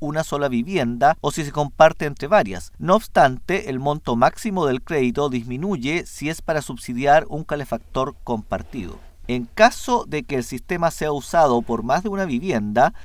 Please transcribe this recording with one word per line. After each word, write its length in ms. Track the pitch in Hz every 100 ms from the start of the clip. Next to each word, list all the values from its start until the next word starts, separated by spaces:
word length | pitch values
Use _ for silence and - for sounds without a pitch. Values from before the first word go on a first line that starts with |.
una 240 | 151 156
sola 240 | 156 143 143
vivienda 680 | 120 131 190 120 120 139 160
o 100 | 147
si 140 | 151
se 80 | 143
comparte 540 | 147 147 - 160 - 151
entre 200 | - 147
varias. 460 | 208 107 87 - -
No 200 | 160 214
obstante, 760 | - - 143 123 - - -
el 80 | 131
monto 380 | 143 147 - 117
máximo 500 | 135 - - 185 147
del 160 | 131
crédito 460 | - 160 127 120 143
disminuye 800 | 123 117 127 185 175 127 165 -
si 220 | - 143
es 140 | 160
para 180 | - 156
subsidiar 640 | - 123 - 120 139 151 -
un 160 | 147
calefactor 720 | 160 147 131 - - 135 135 -
compartido. 760 | - 113 - 92 - 131 87 - - - -
En 160 | 123
caso 600 | - - 220 - - 240 -
de 160 | 151
que 100 | 123
el 80 | 135
sistema 480 | 117 127 - 175 170
sea 220 | - 151
usado 500 | 143 - 170 147 120
por 220 | 113 113
más 180 | 117 151
de 60 | 208
una 160 | 196
vivienda, 680 | 185 123 185 123 104 107 147 -